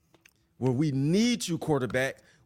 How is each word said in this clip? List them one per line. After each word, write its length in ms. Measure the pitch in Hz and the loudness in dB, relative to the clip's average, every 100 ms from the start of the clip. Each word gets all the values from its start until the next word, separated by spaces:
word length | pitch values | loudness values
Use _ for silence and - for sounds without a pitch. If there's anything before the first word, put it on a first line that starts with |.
| _ _ _ _ _ - | _ _ _ _ _ -4
where 160 | 127 | -2
we 180 | 123 156 | 0 0
need 560 | 135 143 196 240 214 - | 0 2 2 2 0 -4
you, 100 | 165 | -4
quarterback, 600 | - 139 117 127 131 - - _ | 0 0 0 -2 -2 -6 -18 _